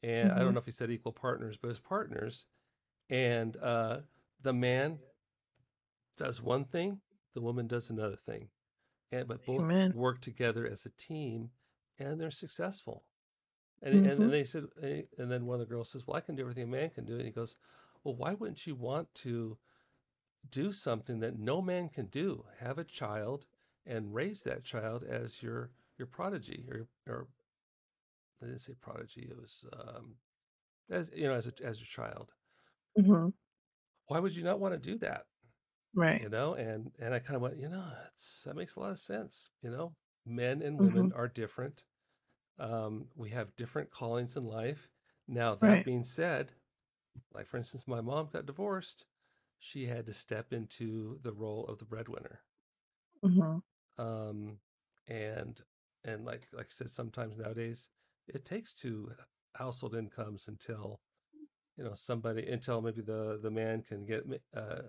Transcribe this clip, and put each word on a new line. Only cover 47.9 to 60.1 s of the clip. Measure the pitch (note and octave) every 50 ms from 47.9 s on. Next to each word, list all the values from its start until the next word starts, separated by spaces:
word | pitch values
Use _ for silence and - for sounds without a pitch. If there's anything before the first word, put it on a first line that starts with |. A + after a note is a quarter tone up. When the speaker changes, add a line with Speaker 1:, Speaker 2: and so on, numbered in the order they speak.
| B2 A#2
Speaker 1:
mom | A2+ A#2+ C#3 D#3 D#3 D3+
got | - D#3+ D3+
divorced. | C#3+ C3+ E3+ G3+ G#3 F#3+ F#3 F3 - - - - - _ _ _ _ _ _ _ _ _ _
She | - - - C#3 B2+
had | A#2+ A#2+ A#2+ A2+
to | A2 G2+
step | - - - G#2+ G#2+ A2+ - B2+
into | A#2 A2+ A2+ - - A#2 A2 A2 A2+ G#2+ G#2+ B2+ D3 C3
the | A#2+ G#2
role | G2+ A2 G#2+ G#2+ A2 -
of | - A2 G#2+
the | A2
breadwinner. | G#2+ A2+ A2 A2+ A2+ - - - - - - _ _ _ _ _ _ _ _ _ _ _ _ _ _ _ - -
Speaker 2:
Mm-hmm. | F#3+ F3 F#3 E3 D#3 D#3+ E3+ - _ _ _ _ _ _ - A#2
Speaker 1:
Um, | A2+ A2+ A2 A2 G#2+ G#2+ G#2+ G#2 G#2 G#2 G2+ _ _ _ _ _ _ _ _ _
and, | - A2+ A2 G#2+ G#2+ G#2+ A2 A#2 A#2+ A2+ - - _ _ _ _ _ _ _ -
and | A2+ A2 G#2+ A#2+
like, | A#2+ A#2 A2+ - - -
like | A#2+ A2
I | -
said, | - - B2+ A#2
sometimes | - - B2 A2+ - B2 A#2 A2 G#2+
nowadays | A2 A2 G#2+ A2+ A#2 A#2 A#2 A#2 - - - _ _ _ _ _ _ _
it | - - B2+ -
takes | - F3 A3+ A3+ - -
two | - - B2+ A2 G#2+ G#2 - - - - - _ _ _ _ -
household | - C3 C3 B2 B2+ B2+ A2+ A2+
incomes | A#2 A2+ G#2